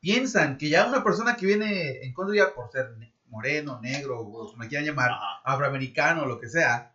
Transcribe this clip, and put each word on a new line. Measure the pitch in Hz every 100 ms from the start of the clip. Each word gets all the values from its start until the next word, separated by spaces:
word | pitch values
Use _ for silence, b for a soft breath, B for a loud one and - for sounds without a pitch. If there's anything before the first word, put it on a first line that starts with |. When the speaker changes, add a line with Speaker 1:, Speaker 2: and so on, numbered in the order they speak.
Speaker 1:
piensan | 165 233 262 208 151 135
que | 151
ya | 160 240
una | 262
persona | 208 180 226 233
que | 185
viene | 208 214 196 156 127
en | 131
contra | 127 196
ya | 208 190
por | - 120
ser | 131 123 113
ne-, | 113 _ _
moreno, | 113 123 151 147 120
negro, | 117 135 139 120
o | 104 113 110
como | 117
le | 113
quieran | 143 151
llamar, | 143 123
Speaker 2:
Ajá. | 120 - -
Speaker 1:
afroamericano, | 127 135 139 135 131 - 147 165 139
lo | 113
que | 117
sea | 165 147 120 -